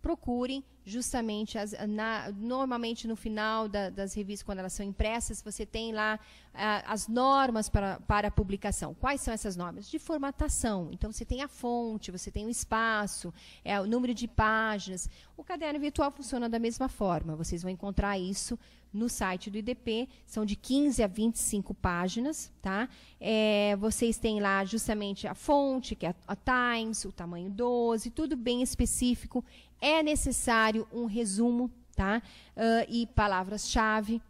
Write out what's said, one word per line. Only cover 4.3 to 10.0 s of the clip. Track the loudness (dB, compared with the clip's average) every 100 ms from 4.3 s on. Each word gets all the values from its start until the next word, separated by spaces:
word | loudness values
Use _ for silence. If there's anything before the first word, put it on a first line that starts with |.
| -8
quando | -6 -6
elas | -6
são | -6 -6
impressas, | 0 0 0 -4 -6
você | -10 -8 -6
tem | -6 -4
lá, | 0 0 0 -6 -20 -20
ah, | -4 0 0 0
as | -4 0
normas | 4 6 6 6 2 2
para, | 2 2 -4
para | 2 2 4
a |
publicação. | 2 0 0 -2 -2 -4
Quais | -2 -2 0
são | -2
essas | -4 -4 -4
normas? | -6 -8 -8
De |
formatação. | -8